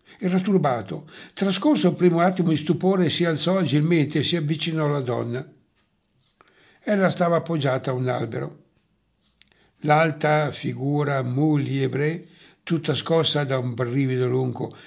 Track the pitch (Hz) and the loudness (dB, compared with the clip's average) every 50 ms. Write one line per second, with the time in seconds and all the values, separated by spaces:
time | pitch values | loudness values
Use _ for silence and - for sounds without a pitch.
0 | _ - - - 202 180 185 185 185 214 190 175 143 139 123 113 95 - 80 76 | _ -20 -14 -6 -4 0 0 0 0 2 2 2 2 2 -2 -2 -6 -8 -10 -12
1 | - - - - - - - - 196 196 185 190 - 302 285 202 196 175 151 - | -12 -16 -20 -20 -20 -14 -6 -2 -2 0 0 2 2 2 2 4 2 2 2 4
2 | 180 175 170 170 175 190 185 185 170 170 156 147 - - 160 - 180 190 196 185 | 4 4 4 4 2 2 2 2 0 2 0 0 0 0 0 2 2 2 2 4
3 | 175 143 - - 175 170 160 143 - 170 190 190 175 123 135 151 151 170 175 160 | 2 2 2 0 0 0 0 0 0 0 2 2 2 2 2 2 2 4 4 2
4 | 139 143 - 156 127 - 175 170 151 147 165 151 - 170 160 160 151 147 147 143 | 2 2 0 0 0 0 0 -2 -2 -2 -2 -2 -2 -4 -2 0 0 0 0 -2
5 | 127 123 117 117 117 120 120 131 - - - _ _ _ _ _ _ _ _ _ | -2 -2 -2 -2 -4 -4 -6 -8 -8 -12 -18 _ _ _ _ _ _ _ _ _
6 | _ _ _ _ _ _ _ _ - _ _ _ _ _ _ _ - - 208 196 | _ _ _ _ _ _ _ _ -20 _ _ _ _ _ _ _ -2 0 2 2
7 | 190 165 - - 175 170 170 156 165 - 170 151 135 135 131 135 - 143 127 127 | 2 2 2 2 2 2 2 0 0 -2 -4 -2 0 0 0 -2 -2 -4 -4 -2
8 | 127 127 123 120 117 113 120 131 139 - - - _ _ _ _ _ _ _ _ | -2 -2 -2 -4 -4 -6 -6 -8 -8 -10 -12 -18 _ _ _ _ _ _ _ _
9 | _ _ _ _ _ _ _ _ - _ _ _ _ _ _ - - 151 151 156 | _ _ _ _ _ _ _ _ -20 _ _ _ _ _ _ -6 0 2 4 4
10 | 165 160 147 - - 151 151 151 147 139 - - 147 127 120 120 131 143 147 147 | 4 2 0 0 0 2 2 2 0 -2 -4 -6 -6 -6 -6 -4 -4 -2 0 0
11 | 147 139 139 135 127 123 123 135 151 156 151 143 127 123 135 139 135 123 123 135 | 0 0 0 -2 -2 -2 0 0 2 2 2 0 0 -2 -2 -2 -2 -2 -2 -2
12 | 147 156 170 180 - - - - - - _ _ - - 170 151 147 156 135 - | -2 -2 -4 -6 -12 -18 -20 -20 -20 -20 _ _ -4 -2 -2 -2 0 -2 -2 -2
13 | - - 165 165 147 - - 147 143 131 135 131 123 123 117 113 127 120 127 139 | 0 0 2 2 2 2 0 0 0 0 -2 -2 -2 -4 -4 -4 -4 -2 0 0
14 | 135 131 127 127 123 123 127 131 131 123 117 117 - - - - - | 0 0 0 0 0 0 0 0 0 -2 -4 -6 -8 -8 -10 -16 -20